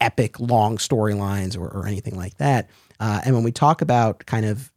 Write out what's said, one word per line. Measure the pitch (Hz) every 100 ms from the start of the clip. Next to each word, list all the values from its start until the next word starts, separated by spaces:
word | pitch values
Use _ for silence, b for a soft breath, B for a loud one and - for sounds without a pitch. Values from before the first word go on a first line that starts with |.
epic | 117 - 110 -
long | 120 120 107 110
storylines | - 117 107 101 101 101 95 98
or, | 82
or | 98 95
anything | 101 - 95
like | 90 -
that. | 143 127 - b b b
Uh, | 110 104
and | 131 123
when |
we | 117
talk | 117 151 160
about | 151 123 113 - -
kind | 113
of | 110 107 -